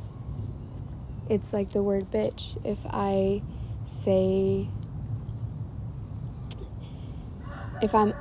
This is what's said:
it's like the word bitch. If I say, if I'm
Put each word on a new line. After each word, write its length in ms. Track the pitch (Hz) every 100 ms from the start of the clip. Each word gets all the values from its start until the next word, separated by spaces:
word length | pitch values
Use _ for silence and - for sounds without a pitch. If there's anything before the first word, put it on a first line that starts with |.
| - - - - - - - - - - - - -
it's 260 | 214 -
like 180 | 208 196
the 100 | 208
word 300 | 202 196 190
bitch. 460 | 214 214 - - -
If 140 | 226 208 -
I 560 | - 202 196 196 202 - - - - - -
say, 640 | - 190 190 190 190 196 196 - - - - - - - - - - - - - - - - - - - - - - - - - - - - - - -
if 140 | 214 220
I'm 180 | 208 -